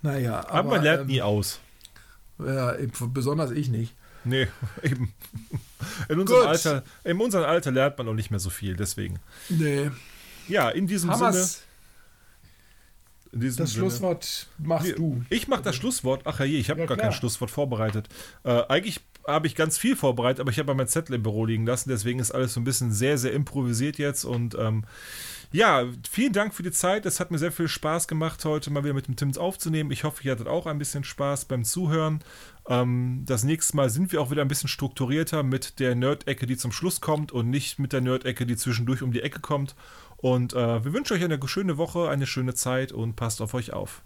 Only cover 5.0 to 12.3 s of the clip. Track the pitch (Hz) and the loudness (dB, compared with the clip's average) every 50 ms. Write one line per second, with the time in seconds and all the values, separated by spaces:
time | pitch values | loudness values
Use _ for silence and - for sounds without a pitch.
5 | 123 107 - - - - - 113 110 - - 117 - - - - - - - - | -2 -4 -6 -12 -20 -14 -14 -14 -12 -8 -10 -10 -10 -10 -12 -10 -10 -8 -6 -8
6 | - - 156 170 190 202 240 254 240 147 160 165 - 160 147 131 - - - - | -4 -2 0 0 4 6 8 8 8 8 4 2 2 2 0 0 -2 -8 -20 -8
7 | - 170 170 190 226 247 196 185 160 139 165 175 - 143 127 127 135 143 139 - | -2 -2 0 2 2 2 2 2 2 4 2 2 2 2 4 4 4 4 2 -2
8 | 123 110 110 110 104 - 110 95 92 95 - - 101 98 92 90 101 92 - - | -4 -2 -2 -2 -2 -2 -2 -2 -2 -4 -6 -4 -4 -4 -2 -2 -2 -4 -2 -4
9 | 98 92 90 90 - - - - - - 175 160 160 147 143 139 143 147 131 123 | -6 -6 -6 -8 -10 -14 -20 -18 -6 -2 0 2 2 2 2 0 0 -2 -4 -8
10 | - - - - - - - - - - 190 202 135 117 - 170 196 170 208 190 | -16 -20 -20 -20 -20 -20 -20 -18 -6 0 2 4 4 4 2 0 0 0 0 0
11 | 165 175 190 233 247 226 185 185 185 180 - - - - - - - - - - | 2 2 2 4 4 4 4 4 2 0 -4 -8 -14 -20 -20 -20 -20 -20 -20 -20
12 | - - - _ - - | -20 -20 -20 _ -20 -20